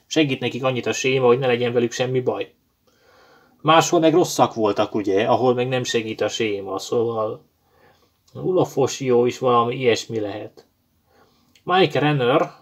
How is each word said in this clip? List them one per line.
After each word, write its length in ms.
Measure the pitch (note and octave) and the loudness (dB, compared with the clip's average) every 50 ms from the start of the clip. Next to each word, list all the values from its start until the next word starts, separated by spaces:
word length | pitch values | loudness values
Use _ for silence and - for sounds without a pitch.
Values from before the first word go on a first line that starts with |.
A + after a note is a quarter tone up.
| _ | _
segít 340 | - - D#3 D#3 C#3 C3 B2 | -4 0 0 0 0 0 -4
nekik 240 | B2+ A#2+ A2 A#2+ C3+ | -6 -6 -4 -2 -2
annyit 220 | C3 B2+ A#2+ - | -2 -2 -2 -2
a 80 | A2 A2 | -4 -4
séma, 320 | - - C3 C3 C3+ B2+ | -2 -2 0 0 2 4
hogy 140 | A#2+ A#2+ B2+ | 4 4 4
ne 80 | C3+ | 4
legyen 260 | B2+ A#2+ A#2+ B2 A#2+ A#2+ | 0 0 0 0 0 0
velük 180 | B2 A#2+ A#2 | 0 0 0
semmi 280 | - - B2+ B2 C3 C3 | -2 -2 -4 -2 -2 -2
baj. 340 | B2 A#2+ - - - - _ _ _ _ _ _ _ _ _ _ _ _ _ _ _ _ _ _ _ _ _ _ | -2 -2 -4 -4 -8 -12 _ _ _ _ _ _ _ _ _ _ _ _ _ _ _ _ _ _ _ _ _ _
Máshol 380 | - D3 - E3 - - F3 F3 | 2 4 4 4 4 4 2 2
meg 140 | D#3+ D#3+ D3+ | 4 4 4
rosszak 400 | F3+ E3+ D3+ - - B2+ A#2 - | 4 2 2 2 0 0 0 0
voltak, 420 | A#2 A2 G#2 G2+ - G#2+ - - | -2 -2 0 0 0 -2 -2 -2
ugye, 280 | A2+ G2+ G2+ F#2+ G2 A2+ | -4 -2 0 0 0 2
ahol 300 | B2+ B2 A2 B2 B2+ B2 | 2 2 2 2 2 2
meg 140 | B2 B2 | 2 0
nem 160 | C3 C3 B2+ B2 | -2 -2 -4 -4
segít 380 | - - A#2 A2 A2 G#2+ - | -2 -4 -4 -4 -4 -6 -4
a 60 | G#2 | -4
séma, 520 | G#2 - - A2+ G#2+ G2+ G2 G2 F#2+ F#2+ F#2+ | -4 -2 -4 -4 -4 -4 -6 -6 -8 -8 -8
szóval 680 | - - B2+ A#2+ A2+ A#2 A2+ A2 G#2+ A2 B2+ - _ _ _ _ _ _ _ _ _ _ _ _ _ _ _ _ _ _ - | -6 -4 -2 -2 -2 -2 -2 -4 -4 -6 -6 -10 _ _ _ _ _ _ _ _ _ _ _ _ _ _ _ _ _ _ -14
Ulo 300 | A#2 - F3+ F#3 E3+ D3 | -8 -4 -2 0 0 0
Fosio 640 | - - C#3 C3+ A#2+ - - C#3 B2+ A#2+ A#2+ A#2+ | 0 -2 -2 -2 -2 -2 -4 -2 2 2 2 2
is 140 | B2 A#2+ - | 0 -2 -2
valami 360 | C3 B2+ A#2+ A#2+ A#2 A#2+ C3 | 0 2 2 2 2 0 -2
ilyesmi 440 | C3+ C3 A#2+ A2 - - - A2+ A2 | -2 0 0 0 0 -2 -8 -8 -6
lehet. 480 | G#2 G2+ G2 G#2 - - _ - - _ _ _ _ _ _ _ _ _ _ _ _ _ _ _ _ _ _ _ - | -6 -6 -8 -10 -14 -16 _ -20 -20 _ _ _ _ _ _ _ _ _ _ _ _ _ _ _ _ _ _ _ -4
Mike 360 | - F3+ F#3+ F#3+ D3 - C3 | 0 2 2 2 2 2 0
Renner 520 | C#3+ D3 D3+ C#3 B2 A#2+ C3+ E3 E3+ E3 - - | 0 2 2 2 2 2 2 2 2 -2 -6 -16